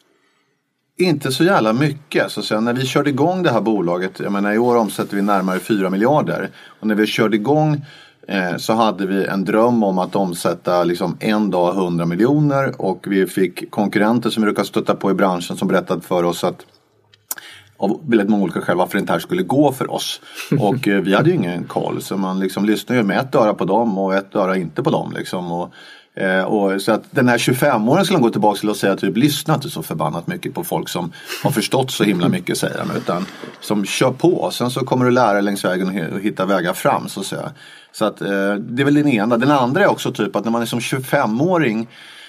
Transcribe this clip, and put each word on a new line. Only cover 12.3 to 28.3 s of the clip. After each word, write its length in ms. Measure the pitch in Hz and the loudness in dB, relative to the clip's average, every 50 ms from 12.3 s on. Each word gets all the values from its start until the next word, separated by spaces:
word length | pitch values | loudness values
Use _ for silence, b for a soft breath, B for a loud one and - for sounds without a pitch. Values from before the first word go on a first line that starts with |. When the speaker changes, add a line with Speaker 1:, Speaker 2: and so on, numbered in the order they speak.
| 147 151 151 147 139 135 135 131 131 - | 4 4 2 2 2 0 -2 -2 -4 -4
Speaker 1:
Och 240 | - 95 90 - - | -4 -4 -4 -4 -4
vi 200 | 95 98 95 92 | -2 0 0 0
fick 440 | 87 - 101 95 87 - - - - | 0 2 0 0 0 -2 -8 -12 -8
konkurrenter 580 | - 113 101 95 87 101 104 110 123 117 - 110 | -4 -2 -2 0 2 2 2 2 2 2 0 -2
som 140 | 107 113 107 | 0 2 0
vi 60 | 104 | 0
råkade 180 | 101 101 98 | 2 0 -4
stöta 280 | - - 107 - - 95 | -2 -2 -2 0 0 -2
på 160 | - - 98 | 0 0 0
i 20 | 95 | 2
branschen 440 | 92 98 95 90 87 85 - 95 | 2 2 2 2 -2 -4 -6 -6
som 100 | - 101 | -4 -2
berättade 340 | 92 92 90 87 - 92 82 | 0 0 0 0 -2 -6 -6
för 220 | - - 92 87 87 | -4 -2 -2 0 0
oss 200 | 87 85 - 98 | 0 -2 0 -4
att 220 | 87 87 - - _ _ _ _ _ _ _ _ _ _ _ _ - - B B B B B B B B | -4 -4 -6 -18 _ _ _ _ _ _ _ _ _ _ _ _ -12 -12 B B B B B B B B
av 240 | - 101 98 - - 160 127 | -4 -2 -2 -2 -2 0 2
väldigt 200 | 117 104 98 104 | 2 2 4 2
många 140 | 107 101 95 | 2 2 0
olika 180 | 82 - 98 | 0 -2 -4
skäl 160 | - - 90 | -2 -2 0
varför 160 | 90 90 - - | 0 0 0 0
det 60 | 98 | -4
inte 140 | 90 92 90 | -2 0 -2
här 60 | 85 | -4
skulle 240 | - - 92 92 95 | -2 -2 -2 -2 -2
gå 280 | - 131 143 151 135 | 0 2 4 4 2
för 200 | 127 - - - | 2 0 -6 -6
oss. 300 | - - - - - - - - - | -4 -6 -6 -6 -8 -10 -14 -18 -14
Speaker 2:
<laughs> 220 | - - - 147 127 | -14 -4 -2 0 2
Speaker 1:
Och, 280 | 104 101 95 - - | 2 2 0 0 0
eh, 140 | 104 101 98 | 2 2 2
vi 140 | 87 98 95 | 2 2 2
hade 140 | 110 143 170 | 4 4 4
ju 60 | 185 | 2
ingen 280 | 139 92 87 90 87 - | 2 0 -2 -4 -6 -8
koll, 380 | - - - - - 85 - | -6 -4 -4 -4 -4 -4 -6
så 160 | - - 101 | -6 -6 -4
man 220 | 98 95 92 92 95 | -4 -2 -2 -2 -2
liksom 260 | 95 92 - 101 101 | -2 -2 -2 0 0
lyssnade 340 | 107 104 98 - - 123 123 | 2 0 0 0 -2 0 0
ju 40 | 107 | 2
med 120 | 98 92 113 | 2 0 0
ett 160 | 131 131 - | -2 2 2
öra 180 | 135 110 107 98 | 2 2 2 2
på 120 | - 92 | 0 0
dem 320 | 85 98 113 120 113 95 | 0 2 2 2 0 0
och 180 | 98 98 95 95 | -2 0 0 0
ett 200 | 98 98 - - | 0 -2 -2 -2
öra 220 | 107 95 92 95 | -2 0 0 0
inte 260 | 95 87 80 - 82 - | -2 -2 -4 -6 -2 0
på 60 | 151 | 0
dem, 240 | 117 82 85 85 85 | 0 0 -2 -4 -8
liksom. 340 | 85 87 - - 92 90 85 | -8 -8 -6 -6 -6 -6 -6
Och, 220 | 85 87 87 90 B B B B B B B B _ - | -6 -6 -6 -8 B B B B B B B B _ -4
eh, 220 | 98 95 92 95 92 | -2 0 2 2 2
och 380 | - 110 104 98 95 98 95 | 2 0 2 2 0 0 0
så 100 | - 113 | 0 0
att 120 | 107 101 - - | 0 0 -2 -4
den 160 | - 139 123 123 | 0 2 4 4
här 80 | 120 | 4
tjugofemåringen 680 | 120 - 139 120 - 151 147 127 110 107 123 151 190 190 | 2 2 0 0 2 2 2 2 2 2 2 4 4 4
skulle 140 | - 190 127 | 2 2 4
gå 100 | 117 | 4
tillbaka 300 | 110 | 4